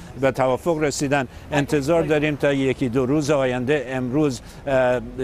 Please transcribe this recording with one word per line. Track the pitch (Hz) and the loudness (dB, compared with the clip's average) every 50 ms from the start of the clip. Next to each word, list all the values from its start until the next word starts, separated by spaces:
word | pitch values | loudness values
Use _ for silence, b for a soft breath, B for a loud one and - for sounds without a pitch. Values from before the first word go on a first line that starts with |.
| B B B 123 | B B B -2
به | 131 135 | 0 0
توافق | 127 - 131 131 127 120 - 175 165 156 | 2 2 2 2 0 0 0 0 0 0
رسیدن. | 156 143 131 - 151 135 139 143 131 - B B B B - | 0 -2 -2 -2 -2 0 0 0 -2 -2 B B B B -2
انتظار | 143 143 - 156 151 135 139 170 165 160 | -2 0 2 0 0 2 2 2 2 2
داریم | 147 156 151 147 151 147 | 2 2 2 2 0 0
تا | 131 - 143 143 | 0 2 2 2
یکی | 139 135 135 127 - 139 123 | 2 2 0 0 0 -2 0
دو | 110 139 127 | 0 0 2
روز | 120 143 160 147 127 | 2 2 2 2 2
آینده، | 156 139 135 131 123 127 123 120 151 151 120 123 | 2 2 2 0 0 -2 0 0 0 0 -2 -4
امروز، | 135 127 127 123 120 151 156 147 127 110 B B B B B | -4 -4 -4 -2 0 2 2 0 0 -4 B B B B B
اه، | 139 135 131 127 123 127 123 113 120 - 127 | 0 2 2 4 4 2 0 -2 -6 -6 -6